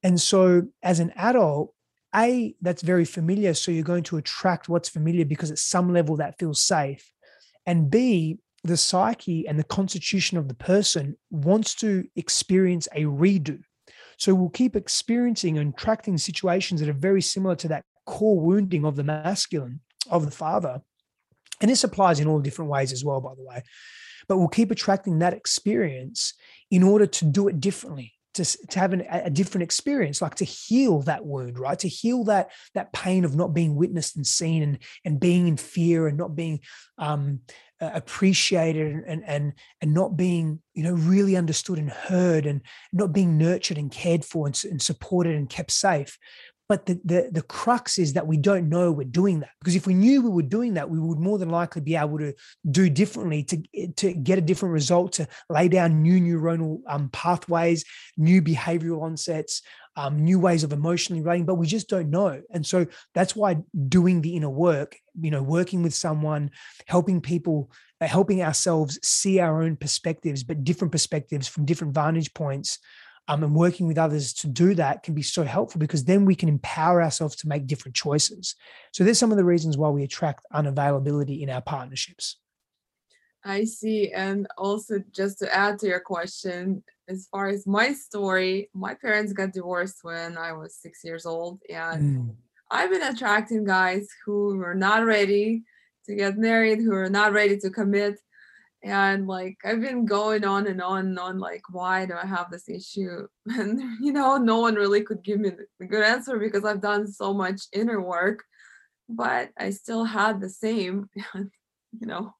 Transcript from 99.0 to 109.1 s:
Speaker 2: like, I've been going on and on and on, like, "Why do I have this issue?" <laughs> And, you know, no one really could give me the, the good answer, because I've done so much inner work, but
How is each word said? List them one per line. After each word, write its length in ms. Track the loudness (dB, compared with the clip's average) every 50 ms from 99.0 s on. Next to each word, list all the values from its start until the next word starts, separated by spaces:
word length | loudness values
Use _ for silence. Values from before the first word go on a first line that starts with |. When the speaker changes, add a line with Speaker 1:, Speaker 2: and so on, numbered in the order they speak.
| 2 2 2 0 -2 -4
Speaker 2:
like, 300 | -6 -8 -8 -10 -12 _ -4
I've 160 | -4 -2 -2
been 260 | -2 -4 -2 -2 0
going 380 | 0 0 0 0 0 0 0 0
on 220 | 0 0 0 0
and 160 | -2 -4 -4
on 240 | -4 -4 -2 -2 -2
and 120 | -4 -4 -6
on, 200 | -8 -8 -8 -8
like, 240 | -8 -8 -10 -12 -14 -14
"Why 360 | -12 -8 -4 -2 -2 -2 -2
do 80 | -4 -8
I 120 | -8 -6
have 240 | -6 -6 -6 -6 -8
this 180 | -12 -16 -14 -14
issue?" 600 | -14 -14 -14 -12 -8 -8 -8 -8 -8 -12 -14 -16 _ _ _
<laughs> 0 |
And, 340 | -8 -6 -4 -4 -2 -4 -4 -6 -8 -8 -4
you 120 | -4 -2
know, 260 | 0 2 2 2 4 4
no 200 | 4 2 2 4
one 140 | 2 2 2
really 280 | 2 2 2 2 2
could 200 | 0 -2 -10 -8
give 160 | _ -4 -2 -2
me 120 | -2 -2
the, 160 | -4 -6 -18 _ _ _
the 80 | -8
good 160 | -4 0 2
answer, 360 | 2 2 2 0 -2 -6 -4 -4
because 260 | -4 -2 -2 -2 -2
I've 160 | -2 -4 -2
done 260 | -2 -2 -2 -2 -4
so 260 | -6 -8 -6 -4 -4 -2
much 280 | -2 -2 -4 -4 -8 -10 _
inner 280 | -4 -4 -2 -2 -2 -4
work, 440 | -4 -4 -2 0 0 0 -2 -4 -12 _ _ _ -20 -20 -20 -20 _ _ _ _ _
but 420 | -12